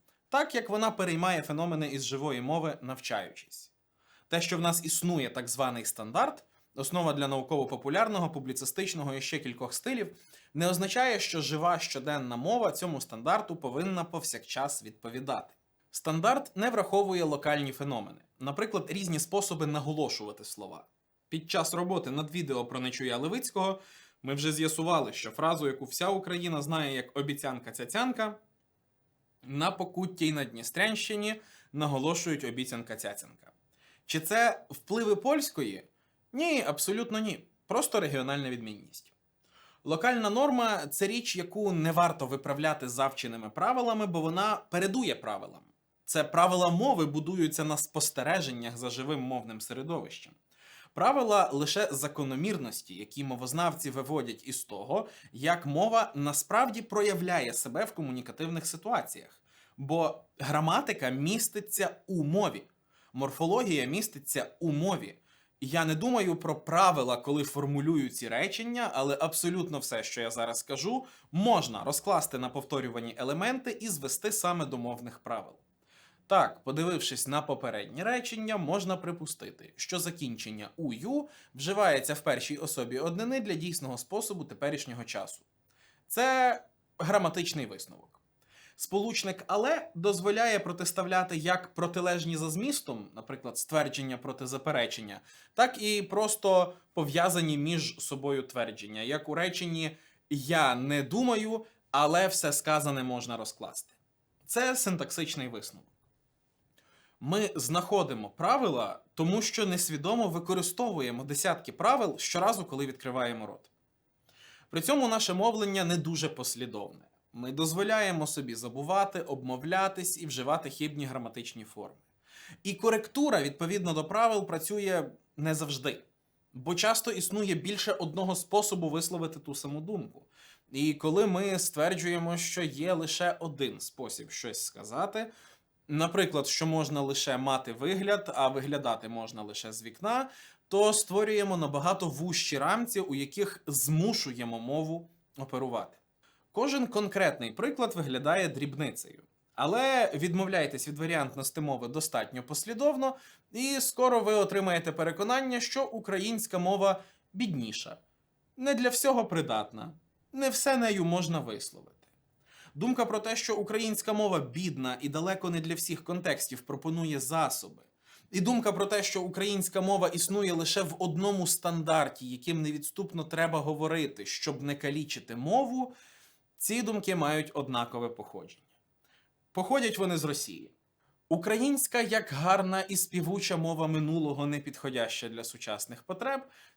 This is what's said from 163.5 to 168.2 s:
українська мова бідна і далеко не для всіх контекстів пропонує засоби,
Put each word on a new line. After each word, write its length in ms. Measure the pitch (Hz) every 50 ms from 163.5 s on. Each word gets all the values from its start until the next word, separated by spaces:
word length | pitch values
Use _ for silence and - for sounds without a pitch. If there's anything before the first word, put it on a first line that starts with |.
| 214
українська 560 | 208 202 - 233 220 226 220 214 214 - 220
мова 260 | 208 208 214 196 180 151
бідна 600 | 135 120 120 165 185 170 135 131 131 127 127 127
і 80 | 147 143
далеко 420 | 143 156 170 190 190 190 190 175
не 100 | 170 165
для 140 | 156 165 165
всіх 300 | 160 - - 151 156 -
контекстів 560 | - 175 180 170 170 139 - - - 127 120
пропонує 600 | - - 139 131 - 160 165 170 165 156 143 135
засоби, 640 | 123 127 165 165 156 127 - - 98 85 - - - _ _ _ _ _ - -